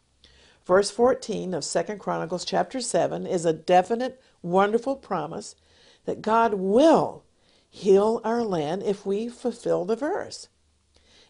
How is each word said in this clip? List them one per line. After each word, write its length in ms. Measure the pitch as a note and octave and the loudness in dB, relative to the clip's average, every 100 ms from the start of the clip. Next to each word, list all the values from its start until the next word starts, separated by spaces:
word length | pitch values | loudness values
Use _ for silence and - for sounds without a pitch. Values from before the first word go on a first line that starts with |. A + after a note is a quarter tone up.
| _ _ _ _ _ _ - | _ _ _ _ _ _ 2
Verse 240 | F#3 G3+ | 4 4
fourteen 640 | - A#3+ - - F3+ F3+ | 2 2 2 -2 -6 -6
of 100 | E3 | -6
Second 360 | - F3+ E3+ G#3 | -4 -4 -4 -6
Chronicles 440 | F#3+ E3+ E3 F3+ | -6 -6 -4 -6
chapter 380 | - F3+ F3+ C4 | -4 -2 -2 -6
seven 460 | A#3+ A3+ C#3 E3 F3+ | -4 0 0 -2 -4
is 180 | F3 E3 | -2 0
a 80 | |
definite, 640 | D#3+ - F3+ F3+ A#3 B3+ B3+ _ _ | -2 2 2 4 -2 -4 -8 _ _
wonderful 540 | E3+ F#3 G3+ A3+ B3+ C4+ | -2 2 2 0 -2 -8
promise 600 | - F3+ D3+ G#3+ - - _ _ _ _ - | -6 -6 -6 -10 -14 -18 _ _ _ _ -10
that 180 | F#3 | -6
God 320 | - A3+ A3+ G3+ | 0 2 2 0
will 680 | F#3+ G#3+ D#4+ B3 C3+ - - _ _ _ _ | 2 4 6 6 2 -4 -18 _ _ _ _
heal 500 | - F#3+ G3 G#3+ A3+ | -4 4 6 4 0
our 200 | A3 A#3 | -2 -2
land 380 | A3+ F3 D3 F#3+ | -2 -2 -2 -4
if 240 | G3+ F#3+ G3 | -4 -4 -4
we 240 | G3+ A#3 | -4 -6
fulfill 560 | A#3 B3+ A#3 E3+ E3 F3+ | -6 -6 -4 -2 -2 -2
the 100 | A3+ | -4
verse. 520 | D4 G4+ - - - _ _ _ _ _ _ _ _ | -4 -4 -8 -14 -18 _ _ _ _ _ _ _ _